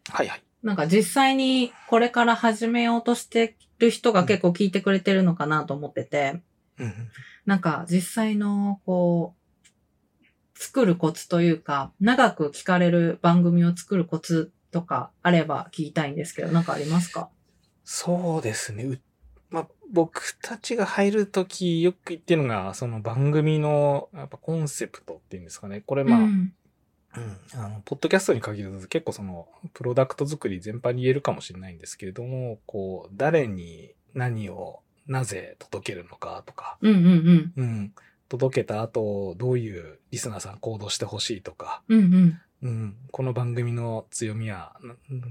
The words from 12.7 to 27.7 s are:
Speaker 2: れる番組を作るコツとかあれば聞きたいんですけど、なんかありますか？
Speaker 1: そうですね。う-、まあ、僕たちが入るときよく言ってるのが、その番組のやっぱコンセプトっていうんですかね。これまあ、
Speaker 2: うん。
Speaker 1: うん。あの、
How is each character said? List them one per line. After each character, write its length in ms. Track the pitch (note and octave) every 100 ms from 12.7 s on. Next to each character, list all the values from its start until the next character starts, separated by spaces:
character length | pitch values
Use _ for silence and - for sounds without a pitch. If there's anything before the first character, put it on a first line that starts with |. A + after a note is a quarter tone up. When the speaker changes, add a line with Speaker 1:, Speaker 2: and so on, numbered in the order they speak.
| F3+
Speaker 2:
れ 120 | F3
る 280 | F3 E3 E3
番 200 | E3+ F3
組 220 | F3 F3
を 100 | E3+
作 220 | F3 - F#3+
る 80 |
コ 140 | E3+ D#3+
ツ 340 | - E3 D#3+ _ _
と 120 | F3
か 280 | - C3 - _
あ 80 | F3
れ 140 | E3+
ば 240 | D3+ C3+ -
聞 120 | -
き 80 | D3
た 140 | E3 C#3+
い 60 |
ん 20 |
で 80 | D3+ D#3+
す 80 |
け 80 | -
ど、 60 | D#3+
な 120 | E3
ん 40 |
か 100 | E3+
あ 40 | D3
り 60 |
ま 160 | D3 E3+
す 80 | F3
か？ 220 | - - _ _ _ _ _
Speaker 1:
そ 560 | - - F3 F3 F3 D#3+
う 20 |
で 100 | A#2
す 220 | A2 -
ね。 100 | G#2
う-、 160 | C3+ C3 _ _ _ _ -
ま 120 | E3
あ、 80 | - _ F4
僕 460 | F3+ E3 - - -
た 160 | - A#3
ち 180 | - A#3
が 80 |
入 260 | F#3+ - G3+
る 160 | G#3+ G3+
と 200 | G3 F#3
き 360 | - F3+ E3
よ 100 | F3
く 60 | - -
言 100 | E3
っ 20 |
て 160 | - D#3+
る 60 |
の 60 | C3
が、 260 | G#2 F#2+
そ 120 | - A#2+
の 140 | A2+
番 320 | A2+ B2 C#3+
組 280 | D3+ D#3 D#3
の 500 | D3+ D3 C#3+ C#3 -
や 120 | D#3
っ 40 | C#3
ぱ 80 | -
コ 180 | -
ン 140 | E3 D3
セ 180 | - A2+
プ 120 | -
ト 220 | - D#2+
っ 40 | -
て 80 | F#2
い 20 |
う 40 |
ん 20 | E2+
で 40 |
す 100 | -
か 80 | G2+
ね。 120 | G#2 -
こ 80 |
れ 100 | C#3
ま 120 | C#3 A#3
あ、 20 |
Speaker 2:
う 40 |
ん。 280 | G#3+ G3 F#3 - _ _ _ _ _ B2
Speaker 1:
う 40 |
ん。 180 | A2+ G2+ -
あ 140 | B2+
の、 120 | G2+